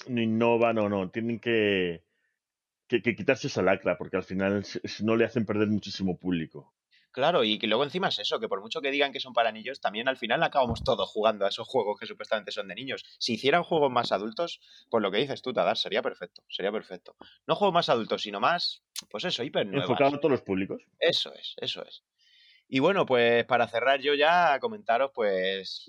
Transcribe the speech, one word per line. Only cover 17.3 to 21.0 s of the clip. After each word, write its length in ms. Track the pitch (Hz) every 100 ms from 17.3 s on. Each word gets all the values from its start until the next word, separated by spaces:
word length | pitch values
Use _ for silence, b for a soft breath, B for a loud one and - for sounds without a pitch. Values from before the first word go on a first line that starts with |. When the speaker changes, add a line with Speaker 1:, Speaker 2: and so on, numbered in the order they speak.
| B -
Speaker 2:
No 80 | 165
juegos 180 | 202
más 160 | 170 160
adultos, 320 | 123 98 104
sino 180 | 104 101
más, 440 | 131 175 - - _ - -
pues 140 | 104 180
eso, 180 | 143
I 60 | 139
Ps 160 | 175 107
nuevas. 140 | 139
Speaker 1:
Enfocado 320 | - 123 139 143
a 40 |
todos 120 | 156
los 100 | 123
públicos. 400 | - 95 98 - _
Speaker 2:
Eso 340 | -